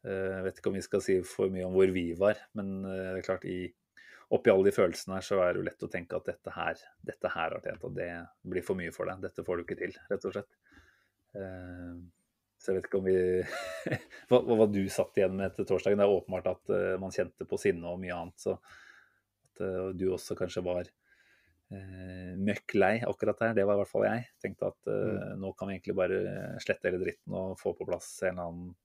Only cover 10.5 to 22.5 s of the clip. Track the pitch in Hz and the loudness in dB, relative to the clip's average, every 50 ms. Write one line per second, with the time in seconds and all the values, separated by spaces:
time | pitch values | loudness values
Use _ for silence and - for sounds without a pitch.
10.5 | _ _ _ _ - - - _ _ _ _ _ _ _ _ _ _ 101 98 95 | _ _ _ _ -20 -20 -20 _ _ _ _ _ _ _ _ _ _ -12 -10 -10
11.5 | 92 92 92 90 87 87 87 87 87 87 90 90 _ _ _ _ _ _ _ _ | -10 -12 -12 -12 -12 -12 -12 -12 -12 -14 -16 -18 _ _ _ _ _ _ _ _
12.5 | _ _ - - 95 92 87 - - 98 95 95 92 92 90 90 92 92 90 - | _ _ -2 0 0 0 0 0 -2 0 4 4 4 6 6 4 2 2 0 -2
13.5 | - - - - - - - - 156 - - - - - - _ 123 123 117 113 | -6 -8 -8 -8 -8 -8 -4 -4 -4 -6 -6 -14 -20 -20 2 _ 6 6 6 6
14.5 | 120 107 110 104 101 98 98 98 - - 92 - _ - 98 92 95 95 98 92 | 6 6 6 6 6 2 0 0 2 0 0 2 _ 4 4 4 4 0 -2 -2
15.5 | - - 101 - 98 87 - - 104 101 101 101 101 90 - - 95 92 - - | -2 -4 0 2 2 2 4 4 6 6 6 6 6 4 2 -2 -6 -2 -2 -2
16.5 | 90 - _ - 101 95 92 95 92 92 95 95 92 - 92 - _ _ - - | -2 -2 _ -2 0 0 2 0 -2 -2 -4 -4 -2 -2 -4 -4 _ _ -8 -6
17.5 | - - - 104 92 85 87 87 87 90 92 90 87 87 85 87 - - - 104 | -6 0 2 0 0 0 -2 -6 -6 -6 -6 -6 -6 -6 -8 -10 -12 -6 -4 -4
18.5 | 92 - _ - - - - - - - _ _ _ _ _ _ _ _ _ _ | -4 -4 _ -20 -20 -20 -20 -20 -20 -20 _ _ _ _ _ _ _ _ _ _
19.5 | _ - 92 95 92 92 92 95 95 87 95 95 92 87 - - - - 92 90 | _ -8 -6 -4 -4 -4 -4 -4 -4 0 0 0 0 0 -4 -8 -6 -4 -4 -4
20.5 | - - 92 90 90 90 87 - _ _ _ _ _ _ _ _ _ _ _ _ | -4 -4 -2 -2 -2 -2 -4 -6 _ _ _ _ _ _ _ _ _ _ _ _
21.5 | _ _ _ _ 101 98 98 95 95 92 92 92 92 92 92 87 90 95 98 104 | _ _ _ _ -14 -14 -12 -14 -14 -12 -12 -12 -12 -10 -10 -8 -6 -2 0 0